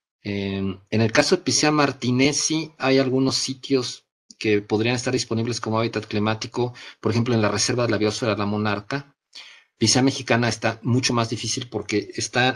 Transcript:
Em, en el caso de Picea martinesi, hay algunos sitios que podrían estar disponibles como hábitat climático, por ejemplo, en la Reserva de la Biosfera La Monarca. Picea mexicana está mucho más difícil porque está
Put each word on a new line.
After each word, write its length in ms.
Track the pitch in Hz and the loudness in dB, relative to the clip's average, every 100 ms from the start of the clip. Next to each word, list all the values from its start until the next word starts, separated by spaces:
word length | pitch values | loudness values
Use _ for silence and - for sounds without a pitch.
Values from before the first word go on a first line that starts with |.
| _ _ | _ _
Em, 560 | 104 101 98 98 98 90 _ | -8 -6 -4 -4 -4 -6 _
en 100 | 110 | 0
el 100 | 110 | 4
caso 240 | 147 143 185 | 2 2 0
de 60 | |
Picea 300 | - - 151 | 0 0 2
martinesi, 1000 | 151 139 - 120 123 143 151 - 160 156 - | 2 2 0 0 2 2 2 -2 -2 -4 -4
hay 220 | 135 135 | 2 2
algunos 360 | 131 131 135 - | 2 2 0 0
sitios 680 | - 131 - 135 120 - _ _ _ - | -4 -8 -2 -2 -2 -10 _ _ _ -4
que 240 | 110 104 | 0 0
podrían 340 | 101 107 117 123 | 2 0 2 0
estar 180 | 127 | -2
disponibles 460 | 123 - 113 117 110 | -2 -2 -2 -2 -4
como 200 | 110 110 | -2 0
hábitat 260 | 113 110 - | 0 -4 -4
climático, 680 | 107 107 110 117 - 123 - - - | -2 0 -2 -4 -4 -4 -6 -18 -4
por 120 | 110 | 0
ejemplo, 220 | 113 117 | 2 2
en 80 | 113 | 2
la 80 | 104 | 2
Reserva 360 | 101 - 120 117 | 2 0 0 0
de 60 | |
la 60 | 104 | 2
Biosfera 400 | 107 - 113 104 | 0 0 -2 0
La 80 | 101 | -2
Monarca. 680 | 104 107 101 - 139 - _ _ - - - _ _ | -2 -2 -2 -4 -8 -8 _ _ -20 -20 -20 _ _
Picea 260 | 110 127 | 2 4
mexicana 440 | 131 131 120 120 120 | 2 0 0 2 2
está 320 | - 113 - | 0 -2 -2
mucho 280 | 127 123 123 | 0 2 2
más 160 | 120 117 | 0 0
difícil 360 | 113 110 - - | -4 -6 -6 -6
porque 420 | 107 104 107 - - | -8 -2 -2 -2 -6
está 340 | - 123 127 | -4 0 0